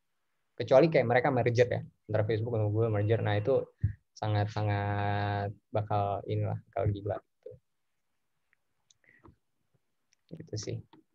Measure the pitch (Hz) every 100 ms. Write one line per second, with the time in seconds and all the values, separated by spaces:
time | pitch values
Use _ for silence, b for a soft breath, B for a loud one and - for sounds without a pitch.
0 | _ _ _ _ _ - 117 135 165 156
1 | 117 123 139 127 120 117 117 110 - -
2 | - 107 107 107 117 113 104 107 117 104
3 | 107 113 107 104 123 127 - _ B B
4 | _ - 107 104 104 104 104 101 101 101
5 | 101 101 101 101 101 - _ 107 104 104
6 | 101 98 - 107 104 110 - 98 101 101
7 | 101 - - _ - - _ _ _ _
8 | _ _ _ _ _ _ _ _ _ _
9 | _ b - - _ _ _ _ _ _
10 | _ _ _ - - 110 113 113 - -
11 | _